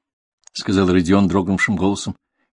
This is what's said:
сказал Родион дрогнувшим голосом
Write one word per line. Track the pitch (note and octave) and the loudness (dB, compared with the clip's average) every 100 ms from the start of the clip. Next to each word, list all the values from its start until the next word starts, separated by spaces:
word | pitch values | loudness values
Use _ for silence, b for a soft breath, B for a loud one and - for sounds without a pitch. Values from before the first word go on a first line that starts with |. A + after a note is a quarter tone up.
| _ _ _ _ _ | _ _ _ _ _
сказал | - - G2 F#2 | -12 -2 0 2
Родион | F#2 E2+ G2 F#2+ | 2 4 2 2
дрогнувшим | F#2+ F#2 F#2+ - F#2 | 0 -2 -2 -2 -2
голосом | F#2+ G2 - - _ _ _ | -2 -4 -8 -12 _ _ _